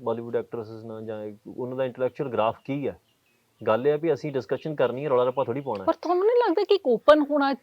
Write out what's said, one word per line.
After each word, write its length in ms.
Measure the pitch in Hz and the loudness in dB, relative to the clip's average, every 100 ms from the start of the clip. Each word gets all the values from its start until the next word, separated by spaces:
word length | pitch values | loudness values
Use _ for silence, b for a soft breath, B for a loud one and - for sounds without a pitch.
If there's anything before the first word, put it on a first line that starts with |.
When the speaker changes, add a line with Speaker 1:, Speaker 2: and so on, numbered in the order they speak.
Speaker 1:
ਬਾਲੀਵੁੱਡ 340 | 120 117 117 | -4 -4 -2
ਐਕਟਰੈਸਸ 500 | 120 113 117 110 113 | -4 -4 -8 -10 -12
ਨਾਲ, 200 | 113 110 | -12 -12
ਜਾਂ 220 | 110 107 107 104 101 98 | -10 -10 -10 -12 -14 -8
ਉਹਨਾਂ 200 | 127 131 | -6 -4
ਦਾ 80 | |
ਇੰਟੈਲੈਕਚੁਅਲ 440 | 131 123 127 - 139 | -4 -2 -4 -2 -4
ਗ੍ਰਾਫ 280 | 110 110 113 | 0 0 0
ਕੀ 220 | - 139 127 | -6 -4 -4
ਹੈ। 120 | 90 _ _ _ _ _ - 110 | -8 _ _ _ _ _ -6 0
ਗੱਲ 200 | 110 135 | 2 4
ਇਹ 60 | |
ਆ 40 | 147 | 2
ਵੀ 160 | 165 | 0
ਅਸੀਂ 180 | 143 151 | 0 -2
ਡਿਸਕਸ਼ਨ 440 | 131 117 131 160 | -4 -2 -4 -4
ਕਰਨੀ 300 | 147 123 123 | 0 0 0
ਹੈ, 40 | 147 | 0
ਰੌਲਾ 140 | 127 | 2
ਰੱਪਾ 200 | 127 135 | 2 0
ਥੋੜ੍ਹੀ 180 | 117 127 | -2 -2
ਪਾਉਣਾ 200 | 139 101 | -4 -4
ਹੈ। 40 | |
Speaker 2:
ਪਰ 80 | 95 320 | -2 -2
ਤੁਹਾਨੂੰ 240 | 311 359 | 0 2
ਨਹੀਂ 220 | 403 480 466 | 4 4 2
ਲੱਗਦਾ 160 | 330 | 2
ਕਿ 120 | 403 | 2
ਇੱਕ 120 | 392 262 | 2 2
ਓਪਨ 380 | 220 - 302 285 | 2 6 6 6
ਹੋਣਾ, 220 | 294 277 | 0 0
ਅ, 20 | 269 | -2